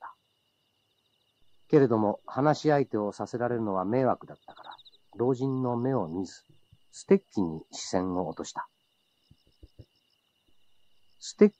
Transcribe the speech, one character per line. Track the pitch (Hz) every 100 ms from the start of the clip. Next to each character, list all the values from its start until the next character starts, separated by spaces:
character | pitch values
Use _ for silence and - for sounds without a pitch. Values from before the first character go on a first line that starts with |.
た。 | - - _ _ _ _ _ _ _ _ _ _ _ _ - - -
け | 156
れ | 131
ど | 113
も、 | 104 - -
話 | 127 151 143
し | 151
相 | 143 131
手 | 110
を | 104
さ | - 104
せ | 117
ら | 120
れ | 120
る |
の | 107
は | 95 95
迷 | 127
惑 | 127 90 -
だ | 76
っ | -
た |
か | -
ら、 | - - - _ _ 107
老 | 120
人 | 123 135 131
の | 127 120
目 | 127
を | 127 82
見 | 87 92
ず、 | - _ - _ - _
ス | - -
テ | 196
ッ | _
キ | 110
に | 85 78 -
視 | - -
線 | 95 92 90
を | 82
落 | 73
と |
し | -
た。 | - - _ _ _ _ _ _ _ _ _ - - - _ _ _ _ _ _ _ _ _ _ _ _ -
ス | - -
テ |
ッ | 208